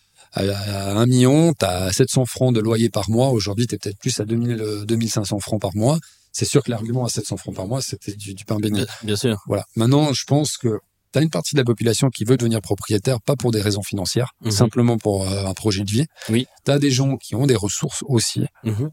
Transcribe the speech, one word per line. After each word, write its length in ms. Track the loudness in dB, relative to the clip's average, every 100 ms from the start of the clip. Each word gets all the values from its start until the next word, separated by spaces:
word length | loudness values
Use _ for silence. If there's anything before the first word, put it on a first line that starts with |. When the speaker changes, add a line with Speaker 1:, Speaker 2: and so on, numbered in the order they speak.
| _ _ _
Speaker 1:
à, 100 | -4
à 500 | -2 -2 -6 -6 -2
un 140 | 2 4
million, 460 | 6 6 6 4
t'as 400 | 4 0 0 0
sept 180 | 2 2
cents 160 | 2 -2
francs 280 | 0 2
de 60 | 2
loyer 280 | 2 2 2
par 220 | 0 0
mois. 200 | 2 2
Aujourd'hui, 360 | 2 -2 -2 -2
t'es 120 | -4
peut-être 200 | -8 -8
plus 200 | -6 -4
à 40 |
deux 120 | -2 -2
mille, 240 | -2 -4
euh, 240 | -4 -6
deux 120 | -2 0
mille 140 | 0
cinq 140 | -2 -2
cents 140 | -4
francs 200 | -4 -4
par 140 | -2 0
mois. » 220 | 2 2 -2 _ _
C'est 120 | -6 0
sûr 180 | 2
que 60 | 0
l'argument 340 | -4 -4 -2
à 40 | -2
sept 180 | -4 -6
cents 100 | -8
francs 180 | -8
par 120 | -8 -6
mois, 120 | -4
c'était 340 | -6 -8 -10
du, 200 | -12 -12
du 100 | -12
pain 120 | -6 -2
béni. 200 | 0 -2
Speaker 2:
Bien, 80 | -4 -6
bien 120 | -4 -2
sûr. 220 | 0 -2 -2
Speaker 1:
Voilà. 180 | -4 -2 0
Maintenant, 360 | 4 4 4
je 120 | 0
pense 320 | 0 0 0 -2
que 220 | -2 -2 -6 _ _
t'as 100 | 0
une 80 | 0
partie 240 | 0 0
de 60 | 2
la 40 |
population 440 | 2 2 2 2 0
qui 140 | 0
veut 120 | 0 2
devenir 240 | 2 0
propriétaire, 600 | -2 -4 0 0 0 -2
pas 160 | -2 0
pour 160 | 0
des 80 | 0
raisons 220 | 0 -2
financières, 480 | -4 -4 -2 -2 -2 -4
Speaker 2:
Mhm. 60 | -4
Speaker 1:
simplement 480 | 2 2 4 2 2
pour, 320 | 2 0 0
euh, 140 | -2 -4
un 80 |
projet 300 | -2 -2 -2
de 60 | 0
vie. 140 | 0 -2 -6 -2
Speaker 2:
Oui. 180 | -2 -2 _
Speaker 1:
T'as 160 | 0 2
des 100 | 2
gens 280 | 2 0 -2
qui 180 | -4 -2
ont 100 | 2
des 80 |
ressources 480 | 2 0 -4 -6 -6 -2
aussi. 320 | 0 0 -2 -6 -6
Speaker 2:
Mhm. 260 | -6 -4 -6